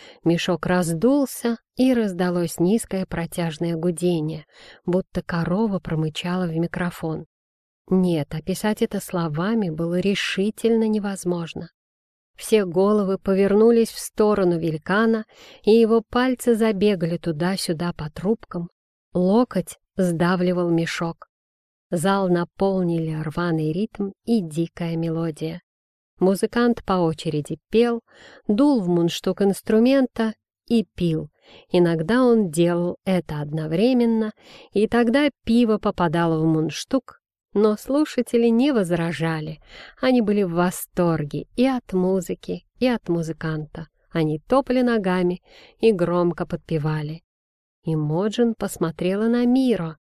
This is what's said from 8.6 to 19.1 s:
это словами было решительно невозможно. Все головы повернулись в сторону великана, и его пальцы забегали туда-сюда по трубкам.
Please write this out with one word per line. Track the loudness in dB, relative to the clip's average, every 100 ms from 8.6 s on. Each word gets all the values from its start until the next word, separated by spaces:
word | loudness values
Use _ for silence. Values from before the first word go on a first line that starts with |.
| -4 -2
это | -2 -4
словами | -6 -4 -4 -2 -2 -2 -2
было | -4 -2 0
решительно | 0 -2 -2 -2 -4 -2 0 2 2
невозможно. | 0 -4 -6 -4 -4 -6 -12 -14 _ _ _ _ _ _ -18
Все | 0 0 2
головы | 2 2 2 0 -2
повернулись | 0 2 4 6 6 4 2
в | -4
сторону | -6 0 2 4 2 2
великана, | -2 -4 -2 0 2 0 -4 -18 -20 -4
и | 4
его | 6 6 2
пальцы | 0 0 0 0 0 2
забегали | 0 2 0 0 -2 -2
туда-сюда | -4 -2 -2 -2 -4 -4 -4
по | -6 -10
трубкам. | -4 -2 -2 -4 -10 -10 _ _ _ _